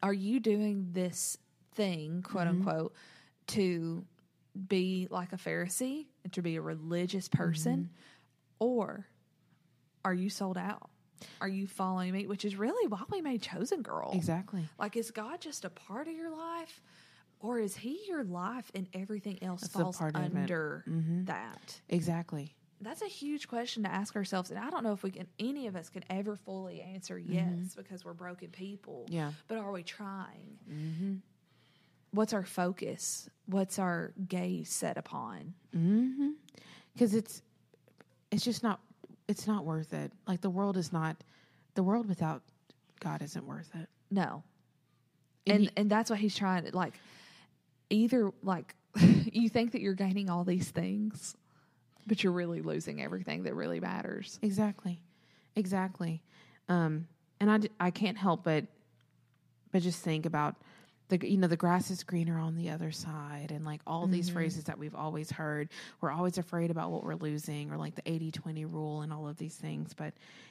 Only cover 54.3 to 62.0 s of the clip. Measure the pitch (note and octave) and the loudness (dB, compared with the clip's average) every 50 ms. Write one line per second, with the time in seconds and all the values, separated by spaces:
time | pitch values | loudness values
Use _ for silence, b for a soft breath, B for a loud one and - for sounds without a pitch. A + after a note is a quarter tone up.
54.3 | - - - G#3 G3 G3+ G#3+ G#3 G3 - - F#3 F3 - - - b b b b | -6 -2 -2 0 2 2 2 2 0 -2 -4 -6 -6 -6 -10 -16 b b b b
55.3 | b b b b b A3 G3 F#3 G3 F#3+ F#3 F#3+ F#3 - F3 E3 D#3+ D#3+ - B | b b b b b -2 0 0 0 0 0 -2 -2 -4 -4 -2 -4 -4 -8 B
56.3 | B B B B B B B - F3+ F3 E3 D#3 D#3 D#3 E3 - - _ _ _ | B B B B B B B 2 4 4 4 4 2 0 -2 -6 -10 _ _ _
57.3 | _ - G#3 G#3+ G#3+ A3 G#3+ G#3 - - F3 F3+ F3 - G#3 F#3 A3 G3+ F#3+ F#3+ | _ 4 6 6 6 6 4 2 0 0 2 2 2 2 0 0 0 2 2 4
58.3 | E3 E3 - E3 D#3 D3+ - - - - _ _ _ _ _ _ _ _ _ _ | 4 4 4 4 4 4 2 0 -6 -16 _ _ _ _ _ _ _ _ _ _
59.3 | _ _ _ _ _ _ _ _ - F#3 E3+ F3+ E3 - - E3+ D#3+ D#3 D#3 E3 | _ _ _ _ _ _ _ _ 2 2 4 2 0 0 0 0 0 0 0 0
60.3 | D#3+ D3 D3 D3 - - B B B B B B B B B B F#3+ E3+ - - | 2 2 2 0 0 -4 B B B B B B B B B B 2 2 4 4
61.3 | G3+ F#3+ F#3 E3 E3+ E3 - F3 F3 F3+ - - F#3+ F3 | 4 6 6 6 4 4 4 6 6 4 4 0 -4 -6